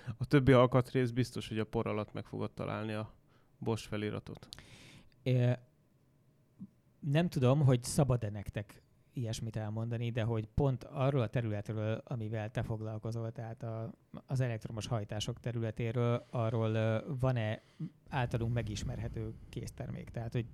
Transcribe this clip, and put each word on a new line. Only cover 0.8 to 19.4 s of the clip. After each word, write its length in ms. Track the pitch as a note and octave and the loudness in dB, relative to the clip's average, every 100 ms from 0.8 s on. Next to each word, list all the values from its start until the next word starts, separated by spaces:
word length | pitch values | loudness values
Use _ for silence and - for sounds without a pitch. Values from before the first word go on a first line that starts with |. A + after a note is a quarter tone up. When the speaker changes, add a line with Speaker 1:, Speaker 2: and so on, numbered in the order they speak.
| - C3+ B2 | 2 0 2
Speaker 1:
biztos, 380 | A#2 A#2+ A2+ - | 0 -2 -4 -4
hogy 100 | A2 | -4
a 60 | |
por 220 | G#2+ A2+ G#2+ | -2 -2 -2
alatt 260 | G#2+ G#2 | -2 -4
meg 120 | A2 | -8
fogod 260 | - G#2 G#2+ | -8 -6 -6
találni 400 | - F#2+ G#2 A2 | -6 -6 -4 -4
a 200 | G#2+ A2 - _ _ _ - | -6 -8 -14 _ _ _ -6
Bosch 300 | A#2+ A2 - | -2 -2 -4
feliratot. 600 | G#2+ G#2 G#2+ - - - - - - - - - - | -4 -4 -4 -8 -14 -16 -20 -20 -20 -20 -20 -20 -6
Speaker 2:
Ö, 280 | C3 B2+ B2 B2+ - _ _ _ _ _ _ _ _ - - _ _ _ | 0 4 4 0 -6 _ _ _ _ _ _ _ _ -20 -20 _ _ _
nem 280 | D#3 D3+ F3 | 0 2 2
tudom, 320 | D#3 B2 C#3+ | 4 6 6
hogy 180 | C3+ B2 | 6 4
szabad-e 480 | - - C3 B2 G#2 | 4 2 4 2 -2
nektek 500 | G#2 - A2 G#2 - _ _ _ | -6 -8 -8 -10 -14 _ _ _
ilyesmit 440 | - A2 A2+ A2+ A2+ | -6 -4 -4 -4 -4
elmondani, 540 | G#2+ G#2+ A#2 A#2 A#2 | -4 -4 -2 -2 0
de 120 | A#2 | 0
hogy 240 | A2 A2+ G#2+ | 2 0 0
pont 300 | - C#3+ B2+ | 2 2 2
arról 360 | - D3+ C3 C#3+ | -4 0 2 4
a 60 | A2 | 2
területről, 720 | B2+ A#2 G#2 G2+ G#2+ G#2+ A2 | 0 0 -2 -4 -2 0 -2
amivel 460 | - B2 G#2+ A2+ G#2+ | -4 -6 -4 -4 -4
te 120 | - | -2
foglalkozol, 680 | G#2+ A2 A2 A2 A2+ A#2 A2+ | -2 -4 -6 -6 -4 -4 -6
tehát 300 | A2+ A2+ A2+ | -6 -10 -8
a, 280 | A#2 A2+ A2+ - _ - - | -6 -6 -8 -10 _ -14 -4
az 140 | B2+ | 0
elektromos 460 | B2+ A2+ - A2+ - | 0 -2 -6 -6 -2
hajtások 540 | A#2 G2+ G#2+ - A#2 | -2 -2 -4 -4 -4
területéről, 840 | A#2+ A#2 A2+ - A#2 A#2+ A#2+ A#2+ - | -4 -2 -2 -2 -2 2 2 2 0
arról, 400 | B2+ A2+ A2+ A2+ | -2 0 2 2
ö, 240 | A2 A2 A2 - B2+ | 4 2 2 -2 0
van-e 420 | C3 B2 G#2+ A2 - - D#3+ - - | 2 2 0 -2 -8 -12 -12 -12 -6
általunk 440 | C#3 A#2+ A#2+ A#2 | -2 0 0 0
megismerhető 800 | A#2+ G#2+ G2+ - A2+ A2+ A2+ A2 - | 0 -2 -4 -4 -4 -6 -6 -8 -10